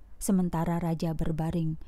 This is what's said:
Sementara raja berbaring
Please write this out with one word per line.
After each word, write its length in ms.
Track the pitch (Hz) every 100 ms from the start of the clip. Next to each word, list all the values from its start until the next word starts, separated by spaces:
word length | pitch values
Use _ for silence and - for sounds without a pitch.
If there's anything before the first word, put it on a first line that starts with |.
| - -
Sementara 580 | - 185 175 160 170 170
raja 380 | 170 165 165 156
berbaring 640 | 165 160 165 170 160 160